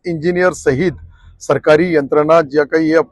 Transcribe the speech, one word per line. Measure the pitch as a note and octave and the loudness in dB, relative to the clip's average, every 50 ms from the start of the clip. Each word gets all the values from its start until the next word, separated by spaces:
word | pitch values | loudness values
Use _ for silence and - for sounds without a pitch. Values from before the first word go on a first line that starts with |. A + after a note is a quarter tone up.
| - | 0
इंजिनियर | F3+ E3+ D#3 D3 F3 F3+ F3 F3+ F#3 | -8 -8 -4 -4 -2 -2 0 0 -2
सहित | - - - D3 C3 B2+ F#3 F3+ - - - - - - - - - - | -2 -2 -2 -2 -2 0 -2 -4 -4 -8 -14 -20 -20 -20 -20 -20 -20 -10
सरकारी | - - C#3+ - - D#3+ D3+ D3+ F3 F3+ E3 | -4 -4 -4 0 2 2 2 2 2 2 0
यंत्रणा | D3 C#3 C3 D#3 D3+ D3+ D#3 D#3+ E3+ | -2 -2 0 0 0 2 4 2 2
ज्या | E3 C3 C#3 D3+ D3 | 2 0 0 -2 -2
काही | C3 D#3+ D#3+ D#3+ D#3 | 0 0 -2 0 2
या | D#3+ E3 D3 - | 2 0 0 -2